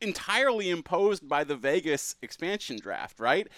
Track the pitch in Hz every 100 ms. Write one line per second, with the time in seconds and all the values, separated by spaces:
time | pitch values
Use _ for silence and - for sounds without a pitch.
0 | 214 170 - 220 269 220 190 170 147 180
1 | 202 196 143 147 147 139 135 175 156 139
2 | - - 123 - 170 208 - 110 98 -
3 | - - 113 170 214